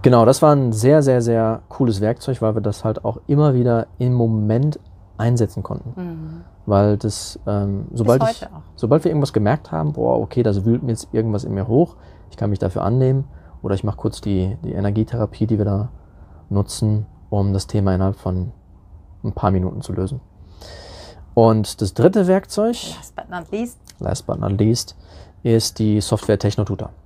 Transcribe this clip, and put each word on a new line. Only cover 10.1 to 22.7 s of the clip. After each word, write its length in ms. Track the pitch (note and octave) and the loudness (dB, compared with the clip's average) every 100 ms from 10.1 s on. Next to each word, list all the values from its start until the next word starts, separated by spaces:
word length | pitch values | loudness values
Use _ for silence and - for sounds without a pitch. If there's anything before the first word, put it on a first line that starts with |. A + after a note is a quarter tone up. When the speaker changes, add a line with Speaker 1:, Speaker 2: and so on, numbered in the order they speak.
| B2 | 0
Speaker 1:
okay, 220 | A#2 - | 0 0
da 120 | A#2 G2+ | 0 0
wühlt 180 | G#2+ A#2 | 0 0
mir 80 | B2+ | -2
jetzt 180 | A2 - | -6 -4
irgendwas 320 | A2+ A2+ G#2 | -2 -2 -4
in 80 | - | -4
mir 140 | G2 F#2+ | -6 0
hoch, 280 | B2 E3+ - - - - | 2 2 -2 -20 -20 -20
ich 60 | - | -6
kann 100 | G#2 | -4
mich 100 | G2 | -2
dafür 240 | F#2+ - | -2 -2
annehmen 420 | G2 B2+ C3 C3+ C#3 - - - | 0 2 2 0 -4 -14 -20 -12
oder 140 | - | -4
ich 100 | F#2+ | -2
mach 120 | G#2+ - | -2 -4
kurz 220 | - - | -6 -4
die, 340 | G#2+ G2 F#2 C#3 | -2 -2 -2 -4
die 80 | - | -8
Energietherapie, 720 | - G2+ G#2 A2 A2+ G#2+ - A2+ | -4 -2 -2 -2 -2 -4 -2 -2
die 120 | G#2+ | 0
wir 60 | G2+ | 0
da 220 | G2 A2+ - - - - - - | -2 -4 -10 -20 -20 -20 -20 -4
nutzen, 580 | G2 G2+ - A2 G#2+ G#2 - - | -2 -2 -2 0 0 -4 -14 -4
um 240 | G#2 G2+ | -2 0
das 140 | F#2+ - | -2 -2
Thema 280 | G#2+ G2 | 0 2
innerhalb 220 | F#2 F#2+ G#2 | 2 0 -2
von 360 | F#2 F#2 F2+ - - - - - - - | -4 -4 -6 -10 -20 -20 -20 -20 -20 -10
ein 100 | - | -8
paar 180 | - G2 | -2 0
Minuten 320 | F#2+ F#2 - | 0 -2 -6
zu 100 | - | -8
lösen. 280 | F#2 F#2+ B2 - - - - - - - - - - - | -6 -6 -8 -14 -20 -20 -20 -20 -20 -20 -20 -20 -20 -4
Und 480 | - A2+ A2 G#2 - | 4 6 4 0 -4
das 100 | G2 | -4
dritte 340 | - F3+ G#3 F3+ | 4 4 4 2
Werkzeug, 500 | F#3+ - - A3 | 0 0 -2 -2